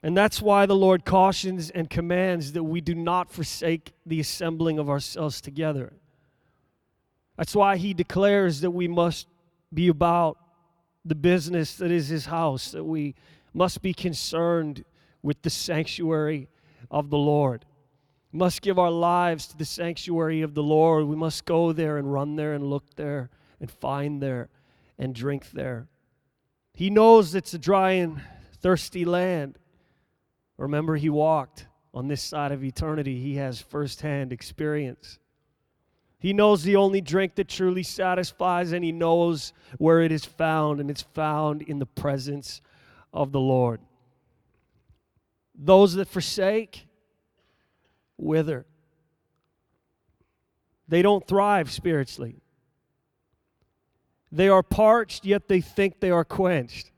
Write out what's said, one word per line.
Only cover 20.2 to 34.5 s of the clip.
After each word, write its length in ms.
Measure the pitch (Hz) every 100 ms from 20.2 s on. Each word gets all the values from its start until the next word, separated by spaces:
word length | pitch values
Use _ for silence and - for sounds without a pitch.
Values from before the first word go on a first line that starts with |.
| 160 160
of 140 | 156 147
the 80 |
Lord. 420 | 147 156 160 160 151
We 100 | 156
must 300 | 160 - -
go 260 | 165 170
there 260 | 160 156 147
and 140 | 139
run 240 | 139 143 151
there 180 | 151
and 100 | 147
look 320 | 139 139 - -
there 340 | 147 143 123 _ _ _
and 100 | 120
find 520 | - 131 139 143 147
there 280 | 139 127 117 _ _ _ _ -
and 140 | 131
drink 380 | 120 131 143 -
there. 360 | - 135 120 131 _ _ _ _ _ _ _ _
He 160 | - 185
knows 460 | 208 220 226 180 185
it's 180 | -
a 60 | 170
dry 320 | 139 196 190
and 280 | 185 175 151 - - - -
thirsty 440 | 180 180 - 185 170
land. 540 | 175 185 175 139 - _ _ _ _ _ _ _ _ _ _
Remember, 380 | 135 147 160 156
he 140 | 156
walked 580 | 147 156 156 135 - - _ _
on 140 | 123 135
this 160 | 143
side 280 | - 156 143
of 120 | 139
eternity. 580 | 131 127 160 156 139 127
He 140 | 135 139
has 260 | 139 120
firsthand 720 | - 139 143 - 151 143 131
experience. 840 | 123 -